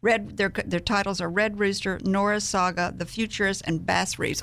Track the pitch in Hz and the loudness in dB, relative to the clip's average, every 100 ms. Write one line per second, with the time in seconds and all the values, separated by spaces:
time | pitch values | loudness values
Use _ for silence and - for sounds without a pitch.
0 | 208 226 208 - 196 190 - 175 170 202 | 4 2 0 -2 0 0 -2 -2 2 0
1 | 196 185 170 175 214 208 202 196 202 185 | 0 -2 -2 2 0 2 0 0 -2 -2
2 | - 196 202 208 208 196 180 185 175 - | 0 2 4 2 0 2 2 2 -2 -2
3 | 175 - 220 - 202 190 - 165 180 180 | -8 -4 -4 0 0 0 -2 -2 2 0
4 | 185 - - 147 | 0 -2 -4 -4